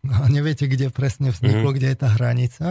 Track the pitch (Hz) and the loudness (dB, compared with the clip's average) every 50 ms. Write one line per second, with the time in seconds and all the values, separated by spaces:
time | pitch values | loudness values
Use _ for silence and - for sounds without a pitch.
0 | - 135 123 101 143 120 143 143 147 156 151 - 143 135 135 127 135 131 - - | -4 0 0 2 2 4 2 2 0 -2 -2 -2 -2 -2 0 0 -2 -4 -2 -2
1 | 135 135 - - 143 131 110 - 120 104 104 107 110 139 135 135 131 131 135 - | -4 -4 -2 -2 -2 -2 -2 0 0 2 2 2 2 0 0 0 0 0 -2 0
2 | 139 123 107 110 123 120 120 120 123 120 - - 160 175 | 0 0 2 2 0 0 0 0 -2 -2 -4 -4 -6 -6